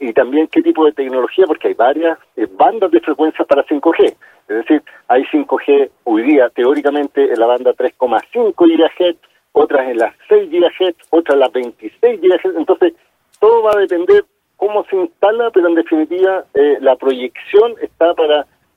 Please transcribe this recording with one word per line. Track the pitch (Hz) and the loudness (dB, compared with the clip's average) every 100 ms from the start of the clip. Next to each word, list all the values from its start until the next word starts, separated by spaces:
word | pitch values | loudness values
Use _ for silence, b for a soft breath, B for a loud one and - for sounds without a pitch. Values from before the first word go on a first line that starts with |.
y | 127 | -2
también | 113 120 147 156 | -2 0 0 0
qué | 160 | 0
tipo | 165 160 156 | 0 2 0
de | |
tecnología, | 147 135 127 120 - 180 | 0 -4 -4 -2 0 0
porque | 160 101 | 0 -4
hay | |
varias, | 92 123 147 165 160 _ - | 0 0 0 -2 -4 _ -8
eh, | 110 | -6
bandas | - 165 220 190 | 0 0 0 0
de | 330 | 0
frecuencias | - - 156 - 330 | 0 -2 -2 -2 -2
para | - - | -2 -2
cinco | 294 - | -2 0
G. | 160 - - b b - | 2 0 -2 b b -8
Es | 110 | -6
decir, | - - - B - | -2 -2 -2 B -2
hay | 123 - | -2 0
cinco | 151 139 - | -4 -4 -4
G | - 143 - _ | 0 2 0 _
hoy | - 110 | -4 -2
día, | 123 147 120 | 2 2 2
teóricamente, | - 123 151 143 147 143 - 135 | 0 0 0 -2 -2 -4 -2 0
en | 117 | 0
la | 117 | 0
banda | 123 127 120 | 0 0 -2
tres | 127 - | -4 -4
coma | 127 190 - | -2 -2 -4
cinco | 240 220 - | -4 -2 2
gigahertz, | 170 160 156 - 180 165 _ _ _ | 2 4 0 0 -4 -4 _ _ _
otras | - 151 143 131 | -2 0 0 -2
en | 117 | -2
las | - - - | -4 -4 0
seis | 415 392 | 0 2
gigahertz, | 349 - - 185 170 _ | 0 0 0 -4 -6 _
otras | 165 160 | -2 0
en | 139 | 0
las | 127 | 0
veintiséis | 127 120 - 110 - - 226 | -2 -8 -10 -18 -2 -2 2
gigahertz. | 185 - 381 339 | 0 0 -2 -4
Entonces, | - 359 - - _ _ _ _ | -2 0 0 -2 _ _ _ _
todo | 208 233 | 2 2
va | 220 208 | 2 0
a | |
depender | 190 175 180 202 - _ _ - | 0 0 2 2 2 _ _ -6
cómo | 208 208 - | -4 -2 -2
se | 190 | -4
instala, | 170 _ 196 226 233 | -4 _ 0 0 0
pero | 190 175 | 0 2
en | |
definitiva, | 165 165 156 156 180 190 185 - | 0 0 -2 -2 -2 -2 -2 -4
eh, | 139 147 135 | 0 2 2
la | 135 127 | 0 0
proyección | 135 127 123 - - 202 240 226 | -2 -4 -6 -12 0 2 2 -2
está | - - 165 | -10 -2 -2
para | 170 151 147 - _ _ | 0 0 0 -4 _ _